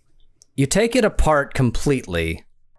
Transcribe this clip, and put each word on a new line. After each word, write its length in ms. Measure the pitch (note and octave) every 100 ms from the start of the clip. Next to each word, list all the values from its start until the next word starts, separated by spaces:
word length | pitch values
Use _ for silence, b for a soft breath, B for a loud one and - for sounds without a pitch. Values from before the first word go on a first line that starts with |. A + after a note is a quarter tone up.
| _ _ - _ _ -
You 120 | C3+
take 280 | - A#3 B3+
it 80 |
apart 500 | G#3+ - - D3+ C#3
completely, 920 | - B2 A2 D3 C3+ - F2 E2 D#2+ - _ _